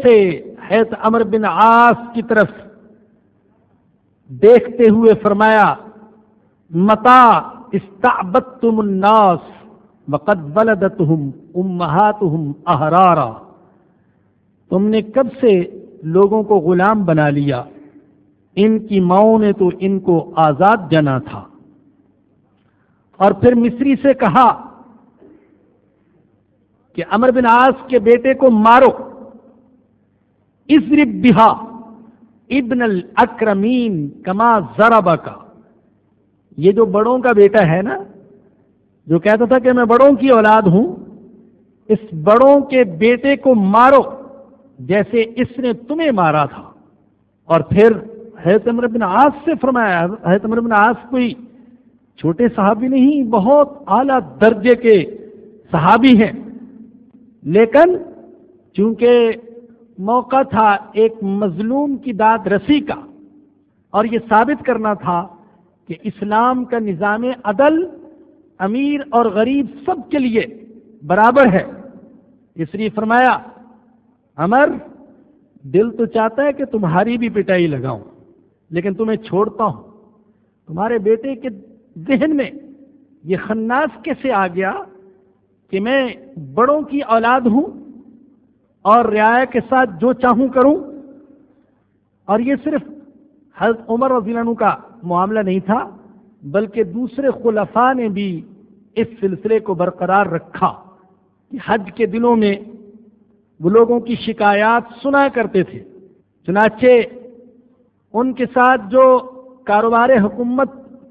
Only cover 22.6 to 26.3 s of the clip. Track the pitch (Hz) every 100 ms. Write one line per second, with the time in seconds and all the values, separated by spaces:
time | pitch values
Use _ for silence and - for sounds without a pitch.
22.6 | _ _ _ _ _ - 190 196 247 240
23.6 | 233 240 277 269 277 262 220 180 233 -
24.6 | - - - _ _ _ - _ _ _
25.6 | _ _ _ _ _ _ _